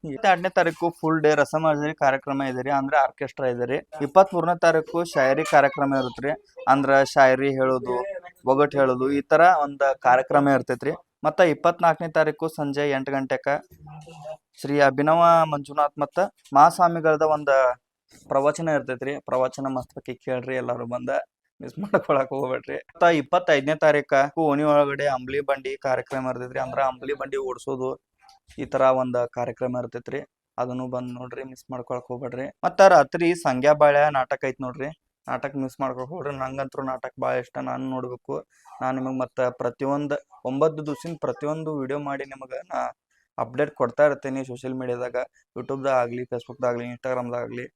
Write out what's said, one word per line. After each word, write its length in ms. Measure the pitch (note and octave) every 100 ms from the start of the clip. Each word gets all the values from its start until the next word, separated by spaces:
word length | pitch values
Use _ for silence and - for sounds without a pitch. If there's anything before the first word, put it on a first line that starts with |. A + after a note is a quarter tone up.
| D#3+
ಇಪ್ಪತ್ತೆರಡನೇ 420 | C3+ G3+ F3+ F#3 F#3+
ತಾರೀಕು 300 | E3+ D#3+ E3+ E3+
ಫುಲ್ 200 | D#3+ D#3+ D3+
ಡೇ 40 | D3+
ರಸಮಂಜರಿ 520 | C#3+ D#3 D#3+ D3 D3 D#3+
ಕಾರ್ಯಕ್ರಮ 420 | C#3 C3+ C#3+ C#3 C3+
ಇದೆ 120 | B2+ B2+
ರೀ, 60 | C#3+
ಅಂದ್ರೆ 180 | C3+ D3+
ಆರ್ಕೆಸ್ಟ್ರಾ 440 | C3 - C#3 - C3
ಇದೆ 120 | A#2+ A#2+
ರೀ. 80 | C#3 - - C#3+
ಇಪ್ಪತ್ಮೂರನೇ 500 | F3+ G3 F3+ E3 F3
ತಾರೀಕು 360 | E3+ D#3+ D#3 E3+ E3+
ಶಾಯರಿ 320 | E3 C3 C#3 D#3
ಕಾರ್ಯಕ್ರಮ 420 | D3+ C#3 C#3+ C#3 C#3
ಇರುತ್ತೆ 220 | B2+ - C#3
ರೀ, 60 | D#3 _ - -
ಅಂದ್ರ 260 | C#3 C3+ C3+ C3+
ಶಾಯರಿ 360 | - C3+ C3 C#3 C3
ಹೇಳೋದು, 360 | C3 C3 B2 B2 B2 - - _ B2+
ಒಗಟ್ 220 | C3+ D3 C#3+
ಹೇಳೋದು, 260 | C3 B2+ C3 C#3+
ಈ 40 | -
ತರ 100 | D#3 F3 E3+ C#3+
ಒಂದ್ 200 | C#3+ C#3 C3 C3
ಕಾರ್ಯಕ್ರಮ 480 | B2+ C3 D3 C#3+ C3+
ಇರ್ತೈತ್ರಿ. 360 | B2 B2+ C#3 D#3+ _ _ D3+
ಮತ್ತ 120 | D#3 G#3+
ಇಪ್ಪತ್ನಾಲ್ಕನೇ 560 | D3 E3+ E3+ E3+ D#3 E3 D#3+
ತಾರೀಕು 320 | D#3 D3+ D#3+ D#3
ಸಂಜೆ 300 | D3 C#3 D3 C3+
ಎಂಟು 160 | C3+ C#3
ಗಂಟೆಕ 300 | C3+ C3 C#3 D3 - - - - - - - - _ _
ಶ್ರೀ 140 | C#3 C#3+ C#3+
ಅಭಿನವ 320 | C3 D3 E3 E3+ E3 D#3
ಮಂಜುನಾಥ್ 420 | D3 C#3 D3 D3 -
ಮತ್ತ 160 | C#3+ - G3 _ _ C#3
ಮಹಾಸ್ವಾಮಿಗಳದ 680 | D#3 E3+ F3 E3+ D#3+ D3+ D#3 D3+
ಒಂದ್ 200 | D3 C3+ B2+ A#2+ _ _ _ _ -
ಪ್ರವಚನ 420 | C#3 C#3+ D3 E3 D3
ಇರ್ತೈತ್ರಿ. 360 | B2 B2 C3 C#3+ -
ಪ್ರವಚನ 400 | B2+ B2+ - C3+ C3
ಮಸ್ತ್ 180 | B2+ - - B2 -
ಕೇಳ್ರಿ, 320 | B2+ B2 B2+
ಎಲ್ಲಾರು 240 | B2 B2 A#2 B2
ಬಂದ 140 | B2 C#3+ - _ _ _
ಮಿಸ್ 140 | B2+ -
ಮಾಡ್ಕೊಳಕ್ 500 | G3+ F#3 - C#3+ C3
ಹೋಗ್ಬೇಡ್ರಿ. 440 | C3+ C3 B2+ B2 C#3 -
ಮತ್ತ 160 | E3+ F3 E3
ಇಪ್ಪತ್ತೈದನೇ 540 | C3+ F3+ F3+ D3 C3+ D#3
ತಾರೀಕ 300 | D#3 D3 C#3+ C#3 C#3 - D#3
ಓಣಿ 180 | C#3+ D3+
ಒಳಗಡೆ 340 | D3 C#3+ C#3 C#3+
ಅಂಬ್ಲಿ 260 | C3 B2+ C#3 C#3+
ಬಂಡಿ 220 | C#3 C3 C3+ C3+
ಕಾರ್ಯಕ್ರಮ 460 | B2+ B2+ C3+ C3
ಇರ್ತೈತ್ರಿ, 280 | B2+ B2+ B2+
ಅಂದ್ರ 160 | C3 B2+ C3+
ಅಂಬ್ಲಿ 240 | B2+ C3 C#3+
ಬಂಡಿ 160 | C#3 C3+ C3
ಓಡ್ಸೋದು, 400 | B2 - C3+ C3 C3+ _ _ _ _ _ -
ಈ 40 | B2+
ತರ 80 | C3+ C3 C3
ಒಂದ್ 180 | B2+ B2 A#2+ -
ಕಾರ್ಯಕ್ರಮ 420 | B2 A#2+ B2+ B2
ಇರ್ತೈತ್ರಿ. 380 | A#2+ A#2+ A#2+ C3 - _ _ -
ಅದನ್ನು 240 | B2+ B2+ B2+ B2+
ಬಂದ್ 160 | B2 B2
ನೋಡ್ರಿ, 240 | B2+ B2 C3+
ಮಿಸ್ 120 | B2+ _
ಮಾಡ್ಕೊಳಕ್ 360 | B2+ A#2+ B2 B2
ಹೋಗ್ಬೇಡ್ರಿ. 360 | B2 C3 B2 C#3 - F3
ಮತ್ತ 220 | F3 G3 F3
ರಾತ್ರಿ 340 | C3+ E3+ E3+ E3+ D#3
ಸಂಗ್ಯಾ 280 | B2+ C#3 D3+
ಬಾಳ್ಯ 180 | D3 C#3+ D3+ C#3
ನಾಟಕ 320 | B2+ C3+ C3+
ಐತ್ 100 | B2+ C3
ನೋಡ್ರಿ, 240 | B2 C3+ D#3+ _ _ -
ನಾಟಕ 300 | B2+ C#3 C#3
ಮಿಸ್ 140 | C3 -
ಮಾಡ್ಕೊಳಕ್ 280 | C3+ B2+ B2+
ಹೋಗ್ಬೇಡ್ರಿ. 220 | F3 C#3+ C#3
ನಂಗಂತೂ 420 | C3 C3+ C#3 - C3+
ನಾಟಕ 220 | C3 C3 -
ಬಾಳ 220 | B2+ B2+ B2
ಇಷ್ಟ, 100 | C3+ C3
ನಾನು 180 | B2+ C3 C3
ನೋಡ್ಬೇಕು. 420 | B2+ B2 - C#3 - _ - -
ನಾನ್ 140 | B2+ C3
ನಿಮಗ್ 160 | C3 C3
ಮತ್ತ 240 | B2+ - B2+ B2
ಪ್ರತಿಯೊಂದ್ 560 | A#2+ A#2+ C3+ C#3+ D3 C#3+ _ - B2+
ಒಂಬತ್ತು 340 | C3+ D#3 D#3 D3+
ದಿವ್ಸಿನ್ 280 | D3 E3+ D#3+ C#3
ಪ್ರತಿಯೊಂದು 520 | A#2+ D3 D#3+ D#3 D3+
ವಿಡಿಯೋ 180 | C3 C#3+ C#3+
ಮಾಡಿ 180 | C#3 C#3 C3+
ನಿಮಗ 180 | C3 C3 F3
ನಾ 100 | C3 B2 - _ _ _ - A#2
ಅಪ್ಡೇಟ್ 280 | B2+ D3 -
ಕೊಡ್ತಾ 220 | A#2+ - D3
ಇರ್ತೀನಿ 320 | C#3 C3+ C3+ B2+
ಸೋಷಿಯಲ್ 260 | B2 C3 C3
ಮೀಡಿಯಾದಾಗ, 340 | B2+ B2 B2 A#2+ C3 _ _ -
YouTube-ದಾಗ 400 | B2+ C3+ C3+ B2+
ಆಗ್ಲಿ, 220 | A#2+ A#2+ B2+ B2
Facebook-ದಾಗ 380 | - A#2+ B2
ಆಗ್ಲಿ, 180 | A#2+ A#2+
Instagram-ದಾಗ 500 | A#2+ C3 B2+ A#2+ B2 A#2+
ಆಗ್ಲಿ 200 | A#2+ B2+